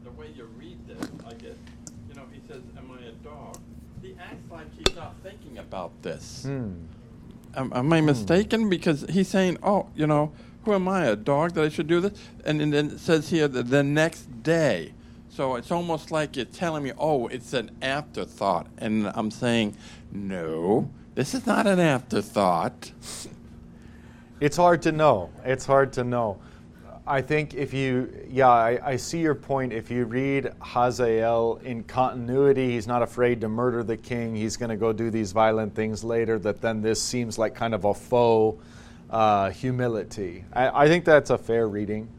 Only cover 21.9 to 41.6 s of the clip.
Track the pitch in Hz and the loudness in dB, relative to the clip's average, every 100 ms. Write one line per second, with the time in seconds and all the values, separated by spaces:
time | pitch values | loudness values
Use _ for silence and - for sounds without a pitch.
21.9 | 127 - - 101 107 95 82 107 - - | 2 0 -4 -2 2 2 2 0 -6 -18
22.9 | - - - - - - - - - - | -18 -16 -14 -16 -18 -20 -20 -20 -20 -20
23.9 | - - - - - 147 156 175 170 165 | -20 -20 -20 -20 -2 0 4 6 6 2
24.9 | 156 151 110 82 - 123 131 - 139 135 | 4 4 4 0 -8 -4 -4 4 4 4
25.9 | 127 123 123 113 92 - - - - - | 0 -2 -2 -2 -6 -14 -20 -20 -20 -20
26.9 | - - 139 127 151 147 123 143 131 135 | -16 -2 -2 0 -2 -2 -6 -4 -2 0
27.9 | 127 127 - - 127 131 120 113 123 139 | 0 -2 -10 -4 6 8 8 6 2 -2
28.9 | 123 - 170 160 131 - 135 127 110 113 | -4 -4 -2 0 0 -2 -2 -2 -4 -4
29.9 | 120 113 123 139 139 123 - - 123 123 | -2 0 0 0 0 -2 -10 -6 2 2
30.9 | 117 120 110 113 117 117 - 120 117 - | 2 2 2 2 2 0 -2 -8 -10 -4
31.9 | 127 131 123 120 131 139 131 127 120 104 | 0 0 -2 -2 4 4 4 2 -2 -2
32.9 | 120 117 - 123 117 110 110 123 117 110 | 0 0 2 2 2 -2 0 0 0 -4
33.9 | 110 - 120 113 110 107 - 117 107 113 | -6 -4 -6 -4 -4 -4 -4 -6 0 0
34.9 | 107 117 113 101 98 110 110 107 113 110 | 0 -2 -2 -2 4 4 4 -2 -4 -4
35.9 | 104 113 117 110 110 98 98 113 110 110 | -4 -2 0 0 0 -2 -2 -4 -2 -2
36.9 | 107 - 123 117 104 107 - 117 107 101 | -2 -2 -4 -4 -2 -2 -2 -2 0 0
37.9 | 101 - 123 120 113 110 110 - - - | 0 0 4 6 6 4 0 -16 -20 -20
38.9 | - - 110 110 104 95 92 127 127 123 | -20 -6 2 4 4 2 -2 -4 -2 -2
39.9 | 110 87 - 92 90 95 - 131 135 151 | -2 -6 -8 -8 -10 -6 0 2 6 6
40.9 | 175 170 151 - 120 - 113 | 6 8 6 6 -2 2 0